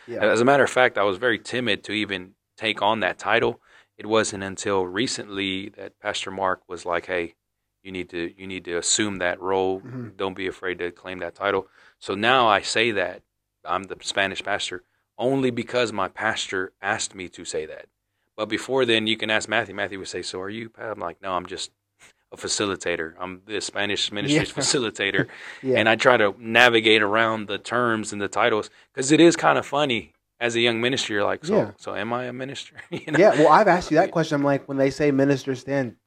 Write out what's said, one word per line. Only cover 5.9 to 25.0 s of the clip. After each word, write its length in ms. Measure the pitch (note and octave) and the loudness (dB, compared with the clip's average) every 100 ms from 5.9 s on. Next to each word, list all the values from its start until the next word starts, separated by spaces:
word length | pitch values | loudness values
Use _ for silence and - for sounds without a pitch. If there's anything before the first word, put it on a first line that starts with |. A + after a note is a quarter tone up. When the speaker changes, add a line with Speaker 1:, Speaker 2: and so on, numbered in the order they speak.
| _ | _
Speaker 2:
Pastor 320 | G#2 G2+ - | -8 -6 -8
Mark 300 | F#2+ F#2+ F#2 - | -4 -2 -4 -8
was 180 | F2 F2+ | -10 -4
like, 200 | E2+ - | -4 -2
"Hey, 280 | F2+ E2 _ _ _ _ _ | -4 -4 _ _ _ _ _
you 80 | F#2+ | -14
need 180 | F#2 F2 | -10 -8
to, 220 | E2+ E2+ - | -8 -8 -10
you 60 | F#2+ | -12
need 180 | F#2 F2 | -12 -6
to 120 | E2+ | -4
assume 380 | E2 - G#2 F#2+ | -2 0 -2 -2
that 220 | F2+ F2+ | -4 -2
role. 400 | F#2 F#2+ F#2+ F#2+ | -2 0 0 -2
Speaker 1:
Mm-hmm. 300 | B2 B2+ A2+ G2 | -8 -12 -12 -6
Speaker 2:
Don't 180 | F#2+ F#2+ | -6 -4
be 100 | F#2 | -8
afraid 320 | - F#2 F2 | -6 -8 -6
to 140 | F2 | -8
claim 260 | - F#2 F#2 | -10 -12 -10
that 160 | F2 | -10
title." 320 | - G2 G2 F#2 _ _ _ | -4 -2 0 -4 _ _ _
So 160 | - | -8
now 320 | G2+ A2+ C3 A2+ | -2 2 4 4
I 140 | G2 | 2
say 320 | G2 A2 A#2 | 2 -2 0
that 300 | G2 F2+ G2 _ _ _ _ | 0 -4 -6 _ _ _ _
I'm 200 | D#2+ F2+ | -6 -4
the 120 | F#2 F2 | -6 -12
Spanish 440 | - - G2 F#2+ | -6 -2 -2 -2
pastor 400 | - G2+ - F2+ _ _ _ - | -4 -4 -6 -10 _ _ _ -4
only 320 | A#2+ C3+ C3 | -2 0 0
because 420 | A#2+ A2 B2 A2+ | -2 -4 -2 -2
my 140 | G#2 F#2 | -2 -6
pastor 640 | - G#2+ G#2+ - G2 F#2 _ | -2 -4 -4 -6 -6 -6 _
asked 340 | G2 A2 - F#2+ | -4 -4 -6 -10
me 120 | F2 | -14
to 140 | - | -14
say 220 | F2 D#2+ D#2 | -8 -8 -8
that. 200 | D2 - _ _ _ _ - | -12 -20 _ _ _ _ -10
But 120 | G#2+ | -6
before 360 | G#2+ - C3 | -6 -2 0
then, 240 | B2 A2+ A2 | 2 2 2
you 80 | A2 | -2
can 120 | A2 | 0
ask 180 | G#2+ - | -2 0
Matthew. 260 | G#2+ G2+ | -2 -2
Matthew 240 | G2 G2 G2 | -6 -8 -8
would 80 | F2+ | -10
say, 140 | F#2 | -10
"So 180 | E2+ F#2 | -8 -10
are 80 | F#2+ | -10
you, 180 | A2 A2+ | -12 -14
pa-?" 220 | - A2+ | -12 -12
I'm 80 | G#2 | -8
like, 200 | F2 E2 | -10 -10
"No, 120 | G2 | -6
I'm 140 | F2+ F2 | -6 -6
just 260 | F2+ - _ _ _ - _ _ | -10 -12 _ _ _ -20 _ _
a 40 | - | -10
facilitator. 800 | F#2+ - G#2 F2+ F2+ E2+ D#2+ E2 | -6 -2 -2 -2 -4 -4 -6 -10
I'm 200 | F#2 F#2 G2+ | -12 -12 -8
the 140 | G#2 | -6
Spanish 500 | - G2 G2+ G2 - | -6 -4 -2 -2 -4
ministry's 360 | G#2 C#3 D3+ - | -4 0 0 -2
Speaker 1:
Yeah. 40 | |
<laughs> 60 | - | -4
Speaker 2:
facilitator." 640 | C3 D3 A2 - | -2 0 -2 -2